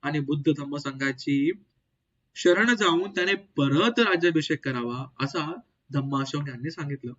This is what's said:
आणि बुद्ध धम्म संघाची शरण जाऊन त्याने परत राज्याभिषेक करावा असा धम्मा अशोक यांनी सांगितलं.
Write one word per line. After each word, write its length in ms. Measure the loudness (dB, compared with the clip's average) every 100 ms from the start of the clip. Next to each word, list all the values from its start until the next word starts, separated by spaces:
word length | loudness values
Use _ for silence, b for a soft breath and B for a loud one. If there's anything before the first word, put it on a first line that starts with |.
आणि 180 | -2 -2
बुद्ध 240 | 0 0 0
धम्म 280 | 0 -2 -8
संघाची 720 | -8 -4 -4 -4 -2 0 0 -2 _ _ _ _ _ _ _ 0
शरण 380 | 4 4 4 4
जाऊन 340 | 4 2 0
त्याने 240 | -2 0 0 -2 0
परत 440 | 2 4 2 4
राज्याभिषेक 640 | 2 4 2 2 0 -2
करावा 400 | -2 -4 -4 -6 -10 _
असा 300 | -4 -4 -6 -8 -14 _ _
धम्मा 280 | -4 -2 -2
अशोक 280 | -2 -4 -6
यांनी 220 | -8 -10
सांगितलं. 420 | -8 -8 -6 -10